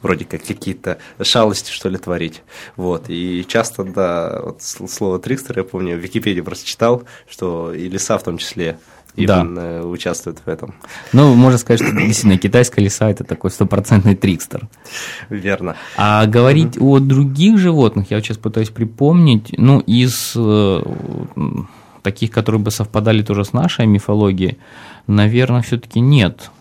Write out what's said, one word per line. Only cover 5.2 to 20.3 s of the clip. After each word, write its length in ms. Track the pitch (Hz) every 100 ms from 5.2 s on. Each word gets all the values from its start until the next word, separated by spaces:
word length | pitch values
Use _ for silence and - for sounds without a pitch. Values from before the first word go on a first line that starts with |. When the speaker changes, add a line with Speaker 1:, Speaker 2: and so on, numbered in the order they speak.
Speaker 1:
«трикстер», 380 | - 131 - -
я 60 |
помню, 320 | 95 92 90 85
в 40 |
Википедии 400 | 90 113 110 90
просто 260 | 85 87 -
читал, 380 | - 117 120 - - _
что 420 | - 92 85 85
и 160 | 82 90
лиса 300 | 95 - 104
в 60 |
том 140 | - 82
числе 400 | - - 82 80 _ - _ -
Speaker 2:
Да. 240 | 98 92
Speaker 1:
именно 440 | 85 87 85 85 85
участвует 500 | 87 90 82 - 82
в 40 | -
этом. 260 | 80 - - - - -
Speaker 2:
Ну, 220 | 120 147
можно 240 | 120 127 123
сказать, 220 | - 113
что 100 | - 104
действительно 420 | 107 107 107 92
китайская 440 | 101 120 123 -
лиса — 280 | 101 - 110
это 140 | 98
такой 260 | - - 95
стопроцентный 640 | - 98 98 98 101 98
трикстер. 540 | 92 95 82 - - 113 _ - - - - -
Speaker 1:
Верно. 460 | 104 95 98 87 80 - -
Speaker 2:
А 280 | 101 107 110
говорить 500 | 117 123 143 156 -
Speaker 1:
Мгм. 100 | 135
Speaker 2:
о 120 | 139
других 580 | 135 135 139 139 185 220
животных, 520 | 180 160 117 101 98
я 80 | 107
вот 80 | 107
щас 100 | 107
пытаюсь 300 | 110 107 107
припомнить, 840 | - 113 113 139 175 160 110 107 -
ну, 220 | 123 139
из, 540 | - 117 123 113 -